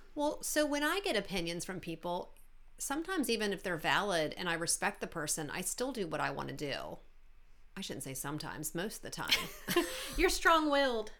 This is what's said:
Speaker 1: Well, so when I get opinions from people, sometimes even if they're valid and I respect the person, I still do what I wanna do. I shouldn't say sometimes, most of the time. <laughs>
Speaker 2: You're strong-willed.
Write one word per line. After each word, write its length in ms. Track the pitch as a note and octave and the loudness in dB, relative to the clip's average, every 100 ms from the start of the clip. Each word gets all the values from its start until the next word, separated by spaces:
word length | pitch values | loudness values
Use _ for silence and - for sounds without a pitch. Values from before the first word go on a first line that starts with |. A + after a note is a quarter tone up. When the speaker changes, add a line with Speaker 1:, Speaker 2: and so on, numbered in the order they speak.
| - D4 | -8 -2
Speaker 1:
Well, 240 | D4 - | 0 0
so 220 | - D4+ D4 | 0 2 4
when 180 | C#4+ | 4
I 160 | D4+ F#4 | 2 2
get 120 | G4+ A3+ | 2 0
opinions 500 | F#3+ F#3+ E3+ E3+ - | 0 -2 -2 -2 -4
from 140 | F#3 | -6
people, 540 | E3+ D#3+ F3 F3 - - - - - - | -6 -6 -4 -4 -4 -12 -20 -20 -18 -8
sometimes 520 | - C#4+ E4 F#4+ A#3 | -4 -2 0 0 2
even 240 | A3+ G#3 | 2 2
if 100 | F#3 | 0
they're 140 | G3 E3 | -2 0
valid 560 | D#3+ C#3+ G3+ E3+ D3+ - | 4 4 4 2 2 0
and 100 | F3+ | -2
I 60 | |
respect 480 | E3 E3 - F#3 G3+ | 0 0 0 0 -2
the 60 | F3+ | -4
person, 420 | E3+ D3 - D3+ | -4 -2 -2 -2
I 80 | D3+ | -4
still 300 | F3+ - B3+ | -4 -2 -2
do 160 | B3 E3+ | -2 -2
what 120 | D3+ | 0
I 100 | C#3 | 0
wanna 220 | C#3 C#3 | -2 -6
do. 440 | C#3 D3 E2+ D#2 - - - - - - - - - | -4 -2 -2 -4 -10 -14 -20 -20 -20 -20 -20 -16 -10
I 60 | |
shouldn't 220 | G3 - | -8 -6
say 100 | C3+ | -6
sometimes, 600 | C3+ C#3 D3 - G2+ D3+ E3+ | -6 -4 -4 -4 -6 -4 -4
most 220 | G#3 - | -4 -6
of 40 | |
the 60 | - | -10
time. 760 | - - - - - - F4 - - | -6 0 0 0 -8 0 2 2 0
<laughs> 180 | - - | -4 2
Speaker 2:
You're 120 | F4+ | 4
strong-willed. 800 | - F#4 E4 D#4 C#4 C#4 A3+ G#3+ - | 6 8 8 8 6 4 2 -2 -8